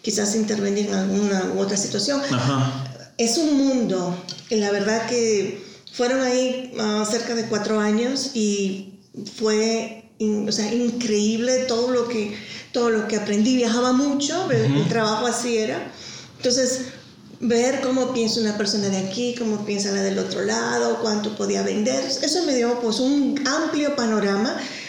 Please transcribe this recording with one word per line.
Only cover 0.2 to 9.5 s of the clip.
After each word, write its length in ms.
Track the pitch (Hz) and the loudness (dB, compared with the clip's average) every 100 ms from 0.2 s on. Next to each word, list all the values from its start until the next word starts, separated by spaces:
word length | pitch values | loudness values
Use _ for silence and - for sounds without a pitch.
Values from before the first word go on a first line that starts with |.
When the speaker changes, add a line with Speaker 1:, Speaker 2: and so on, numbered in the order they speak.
| 208 226 | 0 0
Speaker 1:
intervenir 500 | 208 208 202 202 202 | 0 0 0 0 0
en 80 | |
alguna 580 | 196 190 196 208 196 185 185 | 0 0 2 2 0 0 0
u 40 | |
otra 160 | 196 202 | 0 0
situación. 440 | - 208 285 196 - | -2 -2 0 -2 0
Speaker 2:
Ajá. 800 | 127 131 135 127 - - - - - | 0 2 2 0 -2 -8 -10 -14 -2
Speaker 1:
Es 220 | 226 320 | 0 2
un 180 | 311 277 | 4 4
mundo, 580 | 269 254 202 185 175 175 - - - | 4 2 0 0 -2 -4 -8 -14 -2
y 40 | 220 | 0
la 120 | 202 | 2
verdad 380 | 202 196 226 226 | 0 2 0 0
que 520 | 247 226 208 190 - - - - | 0 2 2 0 -6 -14 -18 -14
fueron 300 | - 247 269 | -2 2 2
ahí, 500 | 254 254 254 254 254 - | 2 2 2 -2 -6 -4
ah, 240 | 214 214 208 | 0 0 0
cerca 240 | 233 - | -2 -2
de 120 | 233 220 | -4 -2
cuatro 340 | 208 202 214 | -2 0 0
años 500 | 208 214 247 269 - 233 | 2 2 2 -2 -4 0
y 640 | 208 202 190 190 - - - - 214 - | 0 2 -2 -4 -10 -18 -18 -14 -14 -2
fue 680 | 214 | 0